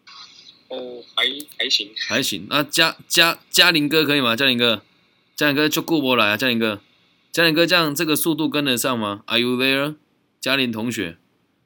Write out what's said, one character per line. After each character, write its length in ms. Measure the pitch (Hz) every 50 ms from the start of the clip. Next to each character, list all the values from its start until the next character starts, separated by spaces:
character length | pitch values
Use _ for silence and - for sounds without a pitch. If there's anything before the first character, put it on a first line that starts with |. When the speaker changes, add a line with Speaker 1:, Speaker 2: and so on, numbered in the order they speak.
| _ - - - - - - - - - - _ _ -
Speaker 1:
哦， 360 | 127 127 127 123 120 120 117 - -
还， 100 | - 117 127 139 143 147 - -
还 120 | - 131 123
行。 240 | - - 104 101 - - - -
Speaker 2:
还 140 | 104 127 131
行。 240 | - 110 85 90 -
那 140 | 131 143 147
嘉-， 320 | - - - 165 160 - - -
嘉-， 320 | - - 170 165 170 156 - _ _
嘉 220 | - - 175 180
玲 180 | 170 151 147 139
哥 160 | 156 156 156
可 120 | 139 147
以 40 | 143
吗？ 140 | 131 117 113
嘉 100 | 120 139
玲 140 | 135 123 120
哥， 240 | 120 120 110 - - _ _ _ _ _ _ _ _ _ _
嘉 100 | - 156
玲 80 | 147 139
哥 140 | 143 151 151
就 120 | - 160
顾 200 | - - 170 151
不 160 | 131 131 127
来 140 | 117 107 104
啊， 60 | 107
嘉 120 | 107 135 127
玲 100 | 117 113
哥。 220 | 113 110 104 101 - _ _ _ _ _ _ _ _ _
嘉 140 | - 165 170
玲 100 | 165 151
哥， 100 | 165 170
这 120 | 160 180
样 180 | 175 165 151 143
这 100 | 151 175
个 120 | 156 147
速 180 | 143 - 170 156
度 140 | 147 156 139
跟 160 | 127 147 143
得 120 | 139 123
上 220 | 113 - 135 127 113
吗？ 240 | 107 104 101 101 -
Are 120 | - 110 120
you 180 | 123 123 127
there？ 380 | 123 131 135 135 139 143 151 151 - _ _ _ _ _ _ _ _
嘉 160 | - 135 131
玲 160 | 135 131 120 113
同 180 | 107 110 123
学。 280 | 113 113 92 85 85 - _ _ _ _ _ _ _ _ _